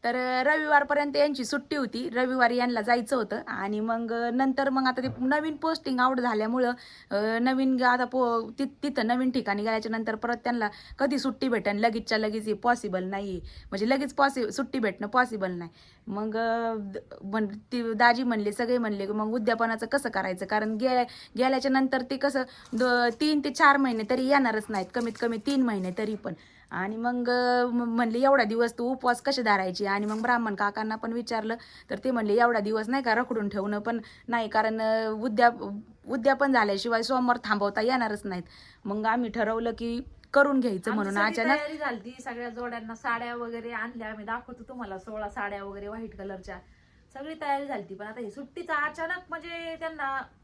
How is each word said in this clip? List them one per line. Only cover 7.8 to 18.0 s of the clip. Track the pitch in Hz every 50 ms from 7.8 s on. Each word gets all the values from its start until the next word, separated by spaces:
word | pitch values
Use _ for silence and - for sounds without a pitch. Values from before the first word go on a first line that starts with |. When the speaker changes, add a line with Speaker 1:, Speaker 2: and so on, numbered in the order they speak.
| 254
Speaker 1:
आता | 247 247 247 254
पो-, | 240 247 262 254 240 233 226 226 220 226 -
ति-, | 277 269 - _ -
तिथं | 294 277 262 220
नवीन | 220 247 247 262 254
ठिकाणी | 247 262 220 - 202 202 208
गेल्याच्या | 220 220 220 220 233 220
नंतर | 226 226 226 220
परत | 220 - 233 240 240 -
त्यांना | 240 240 240 220 208 202 - - - - -
कधी | 269 277 269 269
सुट्टी | - 269 233 - - 269
भेटेन, | 240 220 180 202 202
लगेचच्या | 202 220 233 220 233 220 - 226 220
लगेच | 220 214 214 220 208
हे | 220 208
पॉसिबल | 202 - 240 240 233 - 208 180 185 185
नाही, | 185 190 196 202 202 185 170 - - - - - -
म्हणजे | - 196 208 226
लगेच | 262 269 285 277 -
पॉसि-, | - 277 277 269 262 226 214
सुट्टी | 208 - 277 - - 269
भेटणं | 226 208 190 - 214
पॉसिबल | 208 - 254 254 240 220 214 190 185 180
नाही. | 175 175 170 - - - - - _ _
मग, | - 202 202 214 220 214
अ, | 220 226 226 226 233 233 226 226 220
द-, | 208 196 190 - - - - - -
म्हण-, | 196 196 220 214 202 208 214 - _ -
ती | 247 233 226 226
दाजी | 208